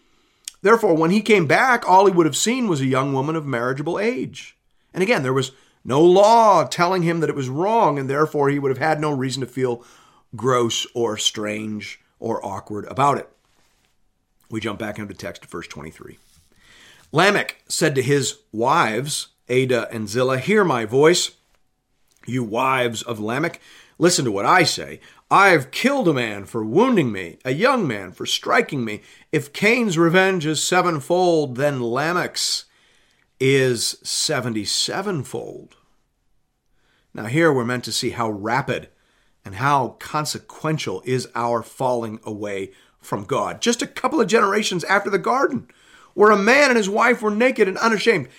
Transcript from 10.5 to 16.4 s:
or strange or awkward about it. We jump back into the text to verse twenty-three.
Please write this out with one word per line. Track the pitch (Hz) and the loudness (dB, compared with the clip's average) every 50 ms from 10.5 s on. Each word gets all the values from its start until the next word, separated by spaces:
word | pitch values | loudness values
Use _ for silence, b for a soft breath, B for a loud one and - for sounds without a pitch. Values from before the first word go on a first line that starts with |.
| 127 123 120 117 110 - - - - | 2 2 2 0 -2 -4 -6 -6 -4
or | 123 117 110 107 107 | -2 -2 -2 -2 -2
strange | - - - 113 107 104 107 107 110 107 107 104 104 - - - _ _ _ _ | -4 -4 -4 -4 -4 -6 -6 -6 -6 -8 -8 -10 -10 -12 -16 -20 _ _ _ _
or | - 113 110 - - | -6 -6 -4 -4 -6
awkward | 101 98 98 - - 107 104 101 | -8 -10 -10 -10 -10 -10 -10 -10
about | - 101 - 139 143 135 110 | -8 -4 0 0 2 0 0
it. | - - _ _ _ _ _ _ _ _ _ _ _ _ _ _ _ _ _ _ _ _ _ _ _ _ | -4 -10 _ _ _ _ _ _ _ _ _ _ _ _ _ _ _ _ _ _ _ _ _ _ _ _
We | 113 110 | -10 -6
jump | 107 113 104 92 | -6 -6 -6 -6
back | 110 107 104 107 | -8 -10 -8 -10
into | 107 98 95 | -12 -12 -14
the | - | -12
text | - 87 87 - - | -14 -14 -14 -14 -18
to | - | -16
verse | - 87 85 | -14 -14 -14
twenty-three. | - - 73 71 80 78 - - - - - _ _ _ _ | -14 -16 -16 -16 -16 -18 -18 -20 -20 -20 -20 _ _ _ _